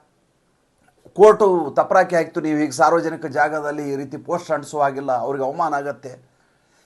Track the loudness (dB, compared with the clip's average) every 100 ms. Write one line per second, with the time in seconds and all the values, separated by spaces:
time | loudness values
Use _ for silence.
0 | _ _ _ _ _ _ _ _ _ _
1 | -6 6 8 8 4 2 0 -2 2 2
2 | 2 0 -2 -4 -4 -2 -2 2 2 2
3 | 0 -6 -4 -2 0 -2 -6 -6 -6 -6
4 | -8 -12 -6 -6 -4 -6 -4 -2 -2 -2
5 | -4 -4 -4 -4 -4 -2 -2 -4 -6 -10
6 | -14 -20 _ _ _ _ _ _